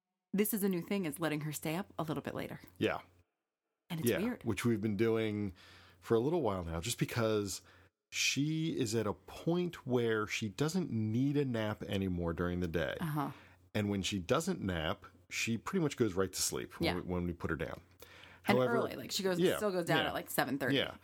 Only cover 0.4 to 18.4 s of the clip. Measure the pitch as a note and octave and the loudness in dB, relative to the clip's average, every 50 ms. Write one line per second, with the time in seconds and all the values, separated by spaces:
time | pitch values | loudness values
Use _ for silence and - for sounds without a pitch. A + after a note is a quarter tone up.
0.4 | G#3+ - - G3 G3 G3+ F#3 E3+ E3+ - G3+ G3+ F#3 D3+ C#3 - E3 D#3 D3+ D3+ | 2 2 2 0 0 2 0 0 0 0 -2 0 0 -2 -2 0 0 0 0 0
1.4 | D3 D3+ D3+ - - D#3+ D#3 F3+ G3+ - - - D#3+ D#3 D3+ C3+ - - - - | -2 -4 -6 -4 -2 -2 -2 -2 -4 -6 -6 -6 -2 -2 -2 -4 -4 -4 -6 -6
2.4 | - - - - - - - - A2+ G2 D#2 - - - _ _ _ _ _ _ | -6 -8 -8 -12 -14 -14 -4 0 0 2 0 0 -6 -12 _ _ _ _ _ _
3.4 | _ _ _ _ _ _ _ _ _ - F3 D#3+ D3 A#2+ G2+ D#2+ G3+ B3 A#3+ - | _ _ _ _ _ _ _ _ _ -8 -6 0 2 2 2 2 2 -2 -4 -4
4.4 | - A#2 G2+ - - A#2+ A#2 G2 G2+ A2+ G#2 F#2+ A2+ A2+ A2 A2+ A2 G#2+ G#2 G#2 | -4 -4 -2 0 2 2 2 2 0 -2 2 2 2 2 4 2 2 0 0 -2
5.4 | G#2 G2 F2 - - - - - - - - _ - - A#2+ A2+ A#2+ D3 E3+ F3+ | -2 -4 -6 -10 -18 -20 -20 -20 -20 -20 -20 _ 0 2 2 4 4 2 0 2
6.4 | C3+ G#2 G2 F#2 E2+ E2 D#2+ E2+ E2+ A#2 A#2 - C#3 - - A#2+ A2+ A2 A2 G#2 | 2 2 0 0 -2 -2 -4 -2 -2 -2 -2 -2 -2 0 0 0 2 4 4 2
7.4 | G#2 F#2+ - - - - - - - _ _ _ _ - - - - - - C3+ | 2 0 -4 -8 -12 -16 -20 -20 -20 _ _ _ _ -8 -4 0 0 2 2 2
8.4 | C#3+ D#3 D#3+ D#3+ D#3+ D#3+ - - B2+ G2+ A2 A#2 G#2 G#2 F#2+ - - - - - | 0 0 0 0 0 0 0 0 0 2 2 2 2 0 -2 -4 -6 -16 -12 -4
9.4 | - E3 E3+ F3 F3+ E3+ - - - C3+ B2 B2 A#2 A2+ A2 G#2+ G#2+ G#2 - - | -2 0 2 2 0 -2 -4 -6 -4 0 0 2 2 2 2 2 0 -2 -2 -4
10.4 | A2+ G#2 F#2+ - C#3+ D#3+ E3 F#3+ F3 - - A2+ A2 G#2+ G#2+ B2 C3+ C#3+ C#3 D3 | -4 -4 -2 0 -2 0 0 -2 -2 0 0 0 0 0 2 2 2 2 2 2
11.4 | C#3+ C3 A#2 A2+ G#2+ G#2+ G#2 - - E2 G#2 G2 G2 F#2 F2+ F2 F2 E2+ E2 F2 | 0 0 0 0 0 0 -2 -4 -4 -2 0 0 0 2 0 0 0 0 0 0
12.4 | F2 F2 F2 F2+ F2+ E2+ D#2+ E2+ D2+ C2 - - F3+ D#3 D3 D3+ C#3 C#3+ C3+ - | 0 0 0 0 -2 0 0 0 0 0 -2 -4 -4 -4 -2 -2 -4 -4 -6 -12
13.4 | - - - - _ _ - G#2+ G#2 G2+ G2+ G2 F#2 - G#2 G2 E2+ - B2 D#3 | -18 -20 -20 -20 _ _ -2 0 0 2 0 0 0 0 -2 -2 0 2 2 2
14.4 | D#3+ F#3+ F3+ - A2 F#2+ F2+ D#2+ D#2 E2 G2+ - - - - - - - - - | 2 0 -4 -2 -2 -2 0 0 0 0 -2 -2 -6 -20 -20 -20 -18 -10 -4 -4
15.4 | - A#2 A#2 G#2+ - - - G3 D#3+ C#3 - - A#2+ G#2+ E2+ F#2 F#2+ F#2 - - | -2 0 -2 -2 -2 -2 0 0 0 0 2 2 2 2 4 2 0 0 0 -2
16.4 | - - D#2 C2 A1+ - - - E3+ - - F2+ - - F2+ F2+ F2 F2 E2+ - | -2 0 0 -2 -4 -6 -4 -2 -2 0 0 -2 -2 -2 -2 0 0 -2 -2 -2
17.4 | - D#2+ D#2+ C#2+ D#2 - B1 - - _ - - - - - - - - - - | -2 -2 -2 -2 -2 -6 -6 -10 -14 _ -20 -20 -20 -20 -20 -20 -20 -20 -20 -8